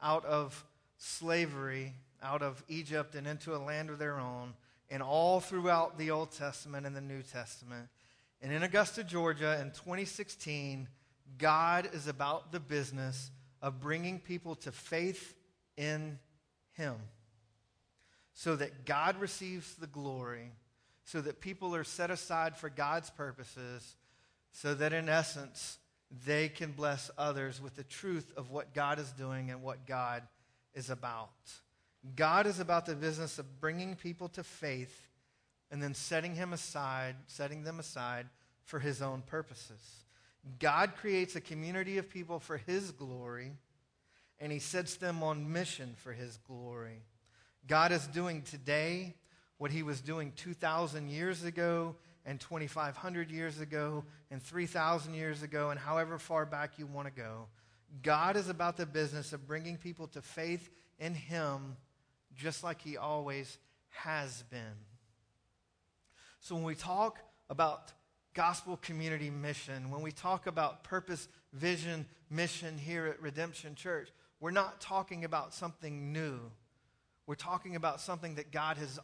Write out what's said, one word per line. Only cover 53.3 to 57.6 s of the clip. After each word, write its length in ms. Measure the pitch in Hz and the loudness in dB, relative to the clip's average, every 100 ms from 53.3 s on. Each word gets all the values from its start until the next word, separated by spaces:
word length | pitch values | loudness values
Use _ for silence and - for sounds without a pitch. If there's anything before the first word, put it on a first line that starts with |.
| 160 165 151 | -2 -4 -4
ago 460 | 151 151 147 151 147 - - | -4 -2 0 -2 -6 -14 -12
and 100 | 135 | -10
three 240 | - 175 170 | -6 -2 0
thousand 500 | 175 160 170 151 160 | 4 4 4 2 -2
years 280 | 160 151 | -2 -2
ago 260 | 151 151 147 | -2 0 0
and 80 | 143 | 0
however 400 | 143 160 165 165 | 2 2 2 -2
far 280 | - 160 151 | 0 2 2
back 340 | 151 147 - | 0 -4 -4
you 80 | 143 | -6
want 220 | 139 139 | -4 -6
to 40 | |
go. 340 | 131 113 110 110 - | -6 -8 -8 -12 -18